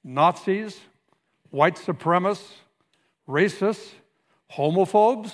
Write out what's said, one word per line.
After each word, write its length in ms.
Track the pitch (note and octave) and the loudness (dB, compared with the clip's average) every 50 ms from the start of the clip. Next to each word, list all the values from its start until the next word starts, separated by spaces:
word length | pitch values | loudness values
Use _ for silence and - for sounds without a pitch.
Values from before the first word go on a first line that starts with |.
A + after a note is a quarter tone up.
| _ | _
Nazis, 720 | B2+ B2+ C#3 D#3 F3 F3+ - - G3 F#3+ G#3 A3 G#3 G3 - - _ _ _ _ _ _ _ _ _ _ _ _ _ | -6 0 2 2 2 2 0 -4 -4 -2 -2 -4 -10 -14 -18 -20 _ _ _ _ _ _ _ _ _ _ _ _ _
white 260 | - C#3 D3 F3 E3 | 0 2 2 2 2
supremacists, 720 | - - - - B2 - D#3+ E3+ F3+ F3+ G3 G#3 - - - - - _ _ _ _ _ _ _ _ _ _ _ _ _ - | -2 -8 -8 -8 -4 0 0 0 2 0 -2 -4 -6 -10 -20 -20 -20 _ _ _ _ _ _ _ _ _ _ _ _ _ -4
racists, 640 | C3 D3+ F#3+ G#3 D3+ - F#3+ G#3 G#3+ - - - - - _ _ _ _ _ _ _ _ _ _ | 0 0 0 0 0 -2 -2 -2 -2 -4 -12 -20 -20 -20 _ _ _ _ _ _ _ _ _ _
homophobes. 800 | - - C#3+ D3+ E3 F#3 F#3+ F3+ - G#3 G#3+ A3+ C4 A3+ G#3+ G#3 | -6 -4 -2 0 2 0 0 2 4 4 4 4 2 -2 -8 -14